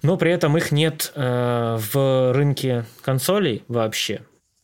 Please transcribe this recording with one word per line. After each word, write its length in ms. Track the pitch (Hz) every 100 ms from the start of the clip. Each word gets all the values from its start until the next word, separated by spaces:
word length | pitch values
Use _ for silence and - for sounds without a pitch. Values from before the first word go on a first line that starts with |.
Но 160 | 143 185
при 140 | 160
этом 260 | 175 156 156
их 140 | -
нет, 420 | 147 156 156 - 147
э, 600 | 127 123 120 120 117 113 107
в 400 | 139 135 131 127
рынке 520 | 131 143 135 131 120 113 -
консолей 600 | - 131 - 202 175 104 -
вообще. 540 | 120 110 - - 104 - _ _ _